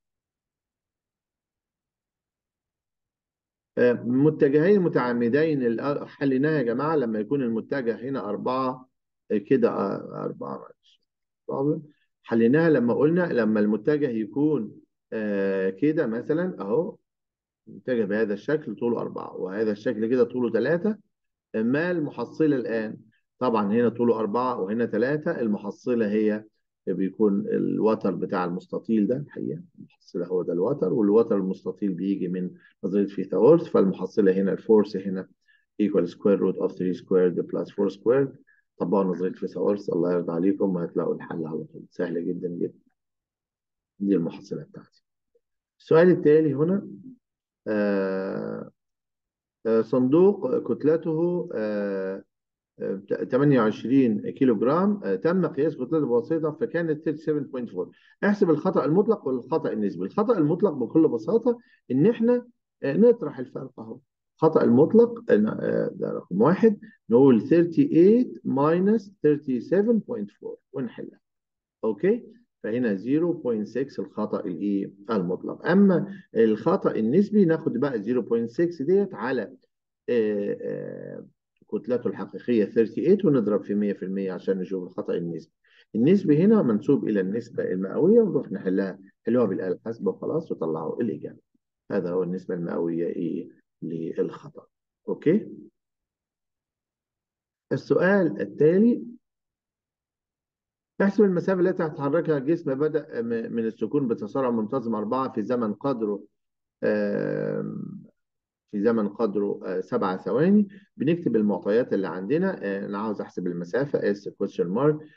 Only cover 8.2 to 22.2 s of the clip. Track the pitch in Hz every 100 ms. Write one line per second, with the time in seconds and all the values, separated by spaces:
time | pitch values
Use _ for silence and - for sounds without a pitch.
8.2 | 101 101 117 127 131 131 - _ _ _
9.2 | - 107 - 131 110 101 98 - - -
10.2 | 50 - 69 67 - _ _ _ _ _
11.2 | _ _ - 135 143 160 - _ _ _
12.2 | - 117 117 151 165 135 120 110 147 175
13.2 | 165 120 107 107 104 107 151 151 143 113
14.2 | 104 135 151 139 104 - - _ _ 113
15.2 | 107 101 98 95 95 92 147 156 127 117
16.2 | - 156 185 - 98 131 202 - _ _
17.2 | _ _ _ _ - - - 120 98 104
18.2 | 110 101 - 156 120 101 117 - - -
19.2 | 78 - 92 101 110 104 131 107 113 127
20.2 | 113 123 120 107 127 175 208 214 _ _
21.2 | _ _ _ 110 117 143 180 175 143 -